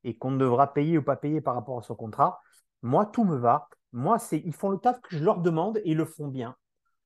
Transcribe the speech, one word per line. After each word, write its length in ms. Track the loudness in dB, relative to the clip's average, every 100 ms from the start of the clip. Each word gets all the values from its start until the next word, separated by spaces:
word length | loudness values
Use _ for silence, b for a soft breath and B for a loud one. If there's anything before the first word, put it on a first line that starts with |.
et 140 | -10 -6
qu'on 180 | -2 2
devra 380 | 4 4 4
payer 240 | 2 0 0
ou 40 |
pas 140 | 0 -2
payer 240 | -2 -4
par 160 | -2 -4
rapport 240 | -4 -10
à 20 |
son 140 | -10 -12
contrat. 460 | -6 2 2 0 B B _ _
Moi, 240 | 0 2 2
tout 180 | 2
me 140 | 0 2
va. 320 | 4 2 0 _ _
Moi, 260 | -4 0 0
c'est, 240 | 0 -4
ils 100 | -4
font 160 | -6 -4
le 100 | -2
taf 200 | -2 -2
que 160 | -6 -2
je 80 |
leur 160 | 0 2
demande 380 | 2 0 0 -2
et 140 | -2
ils 60 | -2
le 60 |
font 240 | -2 -6 -10
bien. 300 | -8 -10 -12 _ _ _ _